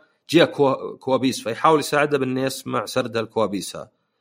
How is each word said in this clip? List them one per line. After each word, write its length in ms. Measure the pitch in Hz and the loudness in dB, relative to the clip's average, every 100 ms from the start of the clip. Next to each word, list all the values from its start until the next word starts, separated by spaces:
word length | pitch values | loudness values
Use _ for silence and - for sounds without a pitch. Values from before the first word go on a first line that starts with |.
| _ _ - | _ _ 2
جيها 160 | 160 156 | 4 4
كوا-، 520 | - 135 135 92 - | 4 2 2 -6 -8
كوابيس، 440 | - 127 131 113 | -2 0 0 -2
فيحاول 360 | 107 120 160 156 | -6 0 2 4
يساعدها 400 | 131 147 147 143 | 2 0 2 0
بأنه 240 | 127 131 | -2 -2
يسمع 420 | 131 131 127 127 104 | -4 -6 -6 -6 -4
سرد 320 | 127 120 113 | -4 -2 -4
هالكوابيسها. 760 | 110 113 101 98 82 80 - _ _ _ | -4 -2 0 -2 -8 -12 -16 _ _ _